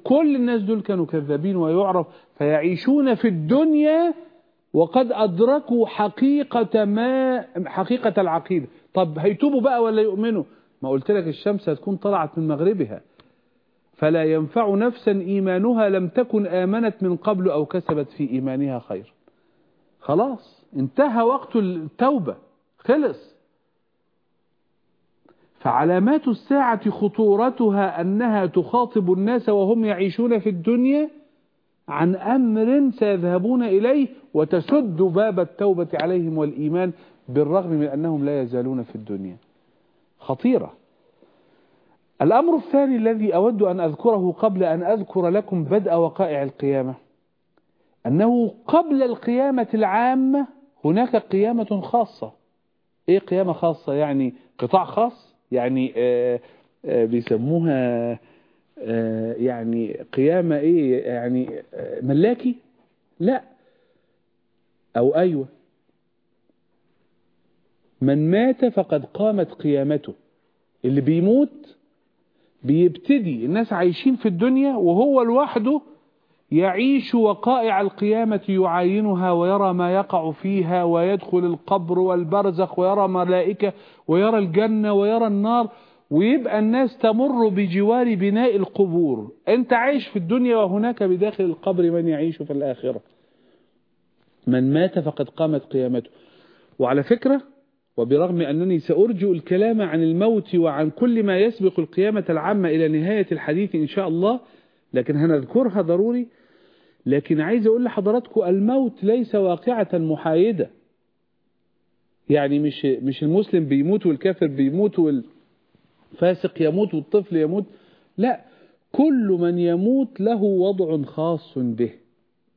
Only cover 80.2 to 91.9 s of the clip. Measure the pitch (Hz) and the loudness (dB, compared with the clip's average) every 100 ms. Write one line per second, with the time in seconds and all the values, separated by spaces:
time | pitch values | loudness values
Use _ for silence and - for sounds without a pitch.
80.2 | 160 147 190 196 170 180 175 170 180 202 | -4 -6 -4 -2 0 0 2 2 0 -2
81.2 | - 180 180 165 - 196 165 180 185 175 | -4 -4 -2 -4 -2 -2 0 0 0 0
82.2 | 165 196 196 170 185 - 185 202 190 185 | 0 0 0 -2 -4 0 0 2 0 0
83.2 | 180 180 175 202 202 - - - - 170 | 0 0 0 -2 -4 -4 -20 -20 -2 2
84.2 | 214 220 190 170 220 220 214 202 202 226 | 2 2 0 0 2 0 0 2 2 0
85.2 | 226 202 214 240 220 - _ _ - 151 | 0 0 0 0 -2 -8 _ _ -2 2
86.2 | 214 285 233 214 214 247 262 - 226 220 | 4 2 0 0 2 2 0 0 0 2
87.2 | 277 247 220 190 196 180 202 247 247 202 | 0 2 2 2 0 0 2 2 0 0
88.2 | 196 214 254 196 185 - 196 170 156 117 | 0 2 2 0 -2 0 0 2 0 0
89.2 | 107 - - 233 247 240 254 285 - 208 | -6 -10 0 0 2 0 2 -2 -4 -6
90.2 | 165 247 247 226 196 202 233 233 196 180 | -2 0 2 2 0 0 -2 -2 0 0
91.2 | 208 208 185 160 196 185 170 | -2 -2 -4 -2 -4 0 0